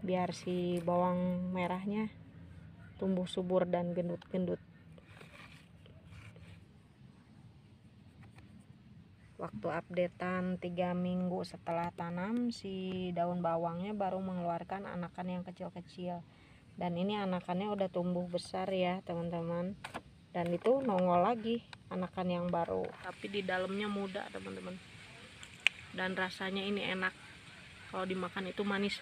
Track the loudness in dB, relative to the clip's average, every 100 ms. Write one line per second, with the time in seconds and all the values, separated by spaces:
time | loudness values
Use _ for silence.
0 | 4 2 2 0 0 2 2 2 4 6
1 | 6 4 2 2 0 2 2 2 0 0
2 | -2 -4 -16 -16 -16 -14 -16 -16 -16 -2
3 | 2 2 2 0 4 6 6 4 4 2
4 | 0 -2 -2 0 2 0 -4 -20 -20 -20
5 | -20 -18 -18 -16 -18 -18 -20 -20 -20 -18
6 | -16 -16 -16 -16 -16 -18 -18 -20 -20 -20
7 | -20 -20 -20 -20 -20 -20 -20 -20 -20 -20
8 | -20 -20 -18 -18 -18 -20 -20 -20 -18 -18
9 | -20 -20 -20 -8 -6 -4 -2 -2 0 2
10 | 2 0 0 0 0 0 -2 0 2 2
11 | 2 2 2 0 -2 -6 -2 0 0 -2
12 | -4 -2 0 2 0 -2 -4 -4 -2 -2
13 | 0 2 2 2 2 2 2 0 -2 0
14 | 0 0 0 0 0 0 -2 -6 -4 -4
15 | -6 -4 -2 -2 -4 -8 -8 -8 -12 -6
16 | -4 -4 -8 -20 -20 -20 -18 -2 0 2
17 | 2 2 0 0 0 0 2 2 2 2
18 | 2 2 0 -2 -2 -2 0 4 4 2
19 | -2 -2 -2 -2 0 0 -2 -4 -8 -10
20 | -12 -20 -6 -2 2 4 6 6 6 4
21 | 6 8 6 4 2 0 -2 -18 -6 -4
22 | -2 0 0 2 2 2 2 2 0 -4
23 | -10 -8 -4 -2 2 2 2 0 0 0
24 | 0 -2 -4 -6 -6 -8 -8 -10 -12 -16
25 | -16 -16 -16 -16 -16 0 0 0 -10 -2
26 | 0 0 -2 -2 -2 0 0 0 0 0
27 | 0 -4 -16 -16 -16 -18 -18 -16 -8 -2
28 | 0 0 0 -2 -2 0 2 4 2 0